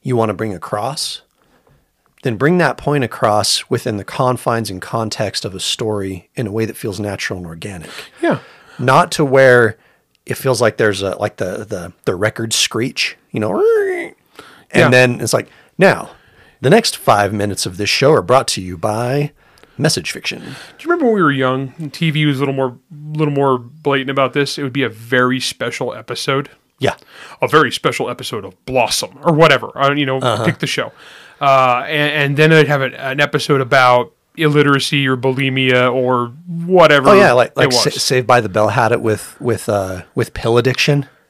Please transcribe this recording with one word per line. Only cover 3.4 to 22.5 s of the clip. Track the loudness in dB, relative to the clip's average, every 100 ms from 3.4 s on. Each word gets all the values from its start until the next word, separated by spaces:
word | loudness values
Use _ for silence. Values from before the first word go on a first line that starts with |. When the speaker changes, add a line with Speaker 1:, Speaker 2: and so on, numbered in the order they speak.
| 0 -4 -2
Speaker 1:
within | -4 -4 -6
the |
confines | -8 -2 -2 0 -2 -2 -4
and | -10
context | -6 -6 -4 -4 -6 -4
of | -10
a | -8
story | -8 -4 -4 -4 -6 -10 _
in | -8 -6
a |
way | -4
that | -4 -6
feels | -8 -6
natural | -6 -6 -8 -8
and | -10
organic. | -12 -14 -14 -16 -18 -18 -6
Speaker 2:
Yeah. | -2 -2 -6 -20 _ -4
Speaker 1:
Not | 4 4 4
to | 0
where | 2 6 8 6 4 0 _ _ _ _
it | -12
feels | -6 -2 0
like | 0 2
there's | 0 0
a, | -4 -4
like | -6 -6
the, | -8 -8
the, | -8 -10 -10 _
the | -6 -2
record | -2 -2 -4
screech, | -2 -2 -2 -4 -4 -6 -6 _
you | -4
know, | -2 0 2 2 0
and | -6 -10 _ _ -20 -20 -20 _
Speaker 2:
Yeah. | 2 4
Speaker 1:
then | 6 4 2
it's | -2
like, | -4 -4 _ _ 2
"Now, | 2 2 -6 -18 _ _ _ _
the | 2
next | 4 2 -2
five | 2 2 2
minutes | 0 -4 -4
of | -8 -4
this | -2
show | 2 4
are | 2
brought | 4 2 2
to | -6
you | -8 -6
by | -4 -4 -2 -2 -4 _ _ _ _ -4
Message | -2 -2 -6
Fiction." | -10 -10 -12
Speaker 2:
Do | -14 -18 -20 -14
you | -4
remember | 0 2
when |
we | 2
were | 2
young | 2 0 -2 -6 -10
and | -12
T | -4 -2
V | 0 0
was | 0
a |
little | -2